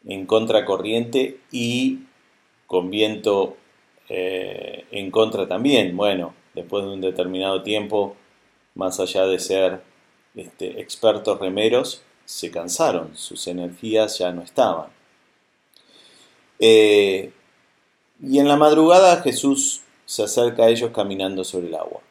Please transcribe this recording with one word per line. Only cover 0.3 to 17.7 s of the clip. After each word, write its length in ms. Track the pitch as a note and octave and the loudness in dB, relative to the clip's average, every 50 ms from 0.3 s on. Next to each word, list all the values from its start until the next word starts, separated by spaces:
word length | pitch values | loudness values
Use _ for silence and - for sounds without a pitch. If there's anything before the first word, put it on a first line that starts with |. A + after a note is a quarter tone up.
| A2 A2+ A2+ A2 A2 G#2+ - - G2 G2 F#2+ G#2 A2 A#2 A#2 A#2 A#2+ C3+ C3 C3 - - _ _ | 2 2 2 2 2 0 2 0 -4 -4 -2 -2 -2 -2 -2 -2 -2 -2 -2 -2 -6 -14 _ _
y 480 | - B2 A#2+ A#2+ A#2+ B2 C3 C3+ C3 C3+ - _ _ _ _ _ _ _ _ _ _ _ _ _ | -8 -6 -4 -4 -2 0 -2 -2 -2 -4 -12 _ _ _ _ _ _ _ _ _ _ _ _ _
con 220 | - F#2 F2+ F#2 | -2 -2 -2 -2
viento, 680 | G2 G#2 G#2+ G#2+ G#2+ G#2+ - G#2+ G2+ G2 F#2+ F#2 - - _ _ _ _ _ _ _ _ _ _ | 0 0 0 0 -2 -4 -2 0 0 0 0 -2 -6 -14 _ _ _ _ _ _ _ _ _ _
eh, 760 | G2+ F#2 F#2 F#2 F#2+ F#2 F#2+ G2 G2 - - - - - - _ | -8 -6 -6 -4 -6 -6 -8 -8 -12 -12 -14 -14 -16 -16 -18 _
en 180 | - G#2 G2 F#2+ | -12 -10 -10 -4
contra 380 | - A2 A2+ - - G2+ F#2+ E2+ | 0 0 0 0 0 -6 -4 -4
también. 480 | F2+ F#2+ A#2+ C#3+ C#3+ A#2 G2+ F2+ F2 | -4 -2 2 4 4 4 4 2 -2
Bueno, 380 | F#2 G#2 G2+ G2 F#2 E2+ E2 - _ _ _ _ | -2 -2 0 0 -2 -6 -10 -12 _ _ _ _
después 300 | - F2 E2+ G2+ G2+ G2 | -14 -12 -6 -6 -6 -6
de 80 | G2 | -6
un 80 | G2 F#2+ | -10 -4
determinado 640 | F#2 F#2+ F#2 F#2 F2+ F2+ F#2 F#2 F#2+ F#2+ G2 F#2+ F#2+ | -4 -4 -2 -2 -4 -4 -4 -4 -4 -2 -4 -4 -4
tiempo, 500 | G#2+ G#2+ G#2+ G#2 G#2 G#2+ G#2 G2+ F#2+ - _ _ _ _ _ _ _ _ _ _ _ _ | -4 -4 -4 -4 -2 -2 -2 -2 -4 -6 _ _ _ _ _ _ _ _ _ _ _ _
más 240 | F#2 F#2+ F#2 F2+ - | -6 -6 -6 -4 -4
allá 260 | F#2 F#2 - F#2+ F#2+ | -6 -4 0 0 0
de 140 | F#2+ F#2+ F#2 | 2 0 -2
ser, 420 | - - F#2+ F#2+ F#2+ F#2 F#2 F#2 - _ _ _ _ _ _ _ _ _ _ | -2 -2 0 0 2 0 -2 -4 -16 _ _ _ _ _ _ _ _ _ _
este, 440 | - F2+ - _ _ - - - A2 | -18 -18 -18 _ _ -10 -10 -10 -12
expertos 600 | F#2+ - - - - A2 G#2 G#2 - G#2+ G2 - | -14 -14 -10 0 0 0 0 0 -2 -4 -4 -2
remeros, 600 | G2+ F#2 F2+ G#2 G#2+ A2+ A#2+ B2 C3+ C3 - - _ _ _ _ _ | -4 -6 -4 0 0 2 2 0 -2 -4 -10 -14 _ _ _ _ _
se 240 | - - - - E2 | -16 -14 -12 -12 -10
cansaron, 640 | - E2+ E2+ F2 - - E3 D3 G2+ E2+ D#2+ D#2 D#2 | -10 -10 -8 -8 -4 -2 -2 0 0 -2 -6 -8 -14
sus 300 | - - - - - - F2+ | -16 -16 -16 -14 -12 -10 -10
energías 680 | F2 F2+ F2 F2 F2 - - A2 A2 A2 G#2+ G#2 - - | -8 -8 -8 -10 -12 -12 -8 -2 0 0 0 0 -2 -4
ya 140 | F#2 F2+ | -4 -4
no 100 | F2+ F2 | -4 -8
estaban. 480 | F2 - _ - B2 G#2 E2+ E2 D2+ - _ _ _ _ _ _ _ _ _ _ _ _ _ _ _ _ _ _ _ _ _ _ _ _ _ _ _ _ _ _ _ _ _ _ | -12 -8 _ 0 0 0 0 -4 -8 -14 _ _ _ _ _ _ _ _ _ _ _ _ _ _ _ _ _ _ _ _ _ _ _ _ _ _ _ _ _ _ _ _ _ _
Eh, 720 | - A2+ A2+ A2 G#2+ G#2 G#2 G#2 G2+ G2 F#2+ F#2+ F#2+ - _ _ _ _ _ _ _ _ | 6 8 8 8 8 8 6 6 4 4 0 -2 -4 -10 _ _ _ _ _ _ _ _